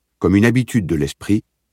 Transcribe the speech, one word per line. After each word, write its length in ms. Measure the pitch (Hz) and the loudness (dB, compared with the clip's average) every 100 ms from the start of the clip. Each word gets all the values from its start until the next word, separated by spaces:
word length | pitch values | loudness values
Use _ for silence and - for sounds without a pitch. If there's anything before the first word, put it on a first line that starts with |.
| _ _ | _ _
comme 160 | 85 98 | 0 2
une 80 | |
habitude 420 | 113 123 117 123 82 | 2 0 -2 -4 -2
de 100 | 80 | -4
l'esprit 500 | 69 - - 107 - _ _ | -4 -8 -4 -4 -4 _ _